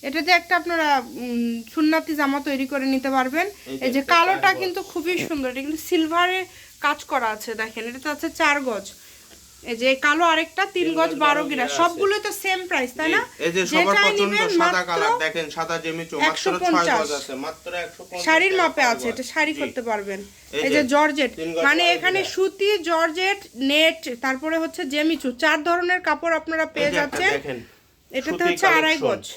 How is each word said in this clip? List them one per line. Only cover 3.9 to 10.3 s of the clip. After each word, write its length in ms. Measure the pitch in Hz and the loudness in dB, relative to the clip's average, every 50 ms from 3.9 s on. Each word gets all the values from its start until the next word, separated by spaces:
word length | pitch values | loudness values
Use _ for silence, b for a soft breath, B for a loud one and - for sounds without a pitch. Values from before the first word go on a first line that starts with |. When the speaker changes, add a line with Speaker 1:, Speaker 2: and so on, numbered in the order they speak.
| 233 | 0
Speaker 1:
যে 40 | 277 | 0
Speaker 2:
একটা 140 | 277 - 349 | 2 4 4
Speaker 1:
কালোটা 260 | 339 339 359 381 381 | 6 6 4 4 4
Speaker 2:
চার 140 | 392 381 381 | 4 2 2
গজ। 60 | - 370 | 2 -2
Speaker 1:
কিন্তু 180 | 370 349 381 381 - - | -4 -4 -4 -8 -6 -8
খুবই 220 | 349 302 330 359 349 - - | -6 -4 -2 -2 -2 -2 -4
সুন্দর, 200 | 339 294 269 254 254 | -4 -4 -4 -4 -4
এটা 100 | 262 269 | -6 -6
কিন্তু 160 | 285 311 311 - - | -6 -6 -8 -4 0
সিলভারে 520 | 359 349 320 311 320 339 359 359 370 370 370 359 B B B B B B - | 0 2 2 2 2 2 2 2 2 -2 -4 -6 B B B B B B -2
কাজ 140 | 294 294 294 - - | 0 0 -2 -4 -2
করা 180 | 311 262 240 226 214 | -2 0 0 0 -2
আছে। 160 | 208 - - 226 208 220 | -4 -8 -10 -6 -6 -6
দেখেন, 200 | 220 220 240 220 233 | -6 -6 -8 -8 -8
এটাতে 200 | 240 262 262 302 294 | -8 -8 -6 -6 -6
আছে 120 | 294 320 330 - - | -4 -4 -6 -2 2
চার 160 | 330 302 285 285 277 254 | 2 2 2 2 0 -2
গজ। 180 | 226 196 196 - - B B B B B B B B - - - - - - - | -4 -4 -6 -10 -18 B B B B B B B B -20 -20 -20 -20 -18 -10 -8
এই 60 | 240 | -6
যে 120 | 220 240 262 269 262 277 | 0 2 2 2 4 4
কালো 180 | 294 294 311 349 339 | 2 4 4 4 4